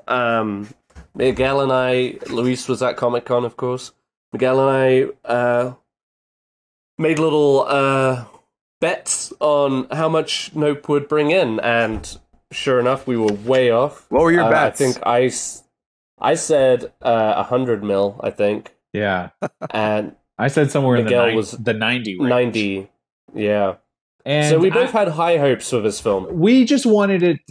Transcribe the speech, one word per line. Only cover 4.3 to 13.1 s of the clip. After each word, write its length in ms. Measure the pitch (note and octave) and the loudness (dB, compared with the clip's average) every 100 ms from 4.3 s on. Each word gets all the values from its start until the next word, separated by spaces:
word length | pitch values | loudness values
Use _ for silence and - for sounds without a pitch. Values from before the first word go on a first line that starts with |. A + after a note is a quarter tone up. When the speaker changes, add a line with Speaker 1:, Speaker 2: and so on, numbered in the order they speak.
Speaker 1:
Miguel 360 | A2+ B2+ C3 C3+ | -2 0 2 2
and 460 | C3+ C3 C3 C3+ - | 2 4 2 0 -4
I, 40 | - | -4
uh, 440 | A#2+ B2 A#2+ B2+ B2+ _ _ _ _ _ _ _ _ _ _ _ - | 0 2 0 -2 -8 _ _ _ _ _ _ _ _ _ _ _ -4
made 200 | D#3 D#3 | -2 0
little, 440 | D#3+ D3+ D3 C3+ - | 2 2 4 4 2
uh, 560 | C#3 C#3 C3+ C3 B2+ A2+ - _ _ _ _ | 0 2 2 0 -2 -8 -20 _ _ _ _
bets 520 | E3 F#3+ - - - - | -4 -2 -6 -8 -10 -4
on 460 | D3+ D3 C#3+ C3 B2+ | 0 2 2 -2 -4
how 180 | C#3+ D#3+ | -4 0
much 460 | D#3+ - - - | 0 -2 -6 -8
Nope 340 | D#3 D3+ C#3+ - | -2 -2 -2 -2
would 200 | D3 C#3+ | -2 0
bring 220 | D3+ D3 | 0 2
in, 300 | F#3 C#3+ A2 | 2 0 -2
and 580 | A#2+ A#2 A2+ A2 - - _ _ _ | 0 0 0 -4 -10 -18 _ _ _
sure 280 | - - B2+ | -8 0 0
enough, 260 | B2 C3+ | 2 -2
we 100 | C3 | -2